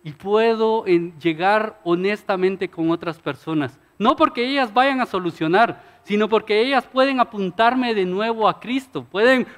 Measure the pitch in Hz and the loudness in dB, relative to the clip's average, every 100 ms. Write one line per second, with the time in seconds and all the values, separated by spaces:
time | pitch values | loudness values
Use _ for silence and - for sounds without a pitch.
0 | 160 135 196 214 226 226 220 220 214 175 | -16 -12 0 2 2 2 0 0 2 0
1 | 170 160 165 156 185 214 214 - 170 175 | 0 -4 -4 0 2 2 -2 -8 -2 0
2 | 190 208 - 185 185 190 180 - 165 165 | 0 -4 -4 0 0 -2 -8 -4 -2 -2
3 | 175 156 151 135 - 160 131 - _ _ | -4 -8 -8 -8 -4 -4 -4 -8 _ _
4 | 214 320 302 262 247 277 247 220 269 262 | 0 2 0 0 -2 -2 0 2 2 0
5 | 240 190 180 - 160 190 226 - - _ | -4 -4 -6 -4 0 2 2 0 -18 _
6 | - 208 214 220 214 208 247 269 - 254 | -4 -2 2 0 0 0 2 0 -2 0
7 | 269 262 233 208 190 170 226 254 240 214 | 0 2 -2 -2 -6 2 2 2 -2 -2
8 | 185 185 226 226 208 - 196 262 262 147 | -2 -2 -4 0 0 -2 -6 -6 -6 -12
9 | 120 185 240 254 196 | -8 0 2 2 -2